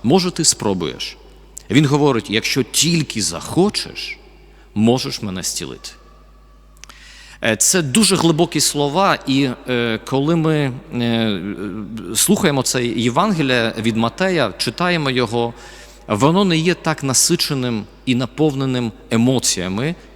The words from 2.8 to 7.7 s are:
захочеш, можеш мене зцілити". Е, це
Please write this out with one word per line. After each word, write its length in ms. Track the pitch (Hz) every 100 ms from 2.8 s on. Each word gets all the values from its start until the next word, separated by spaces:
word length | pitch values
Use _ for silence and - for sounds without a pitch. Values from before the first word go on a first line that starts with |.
| 156 170 139 113
захочеш, 960 | 90 82 - - 202 - - - - - - - - - -
можеш 480 | 104 110 123 139 -
мене 200 | 104 92
зцілити". 480 | 90 - 69 60 - - - - - - - - - - - - - - - -
Е, 120 | 113 107
це 260 | -